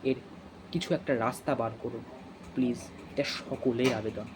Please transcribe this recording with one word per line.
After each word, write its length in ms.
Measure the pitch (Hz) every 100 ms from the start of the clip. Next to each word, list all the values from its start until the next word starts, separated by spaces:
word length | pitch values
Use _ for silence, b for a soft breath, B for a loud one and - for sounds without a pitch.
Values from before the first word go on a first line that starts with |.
| 131
এর 80 | 127 - - - - -
কিছু 160 | 170 - 175
একটা 140 | - 127
রাস্তা 280 | 113 127 - 127
বার 120 | 113 113
করুন 200 | 117 113 - - - - -
প্লিজ। 240 | - 127 117 - - -
এটা 120 | - 143 -
সকলের 540 | - 135 131 117 127 110
আবেদন, 260 | 110 107 107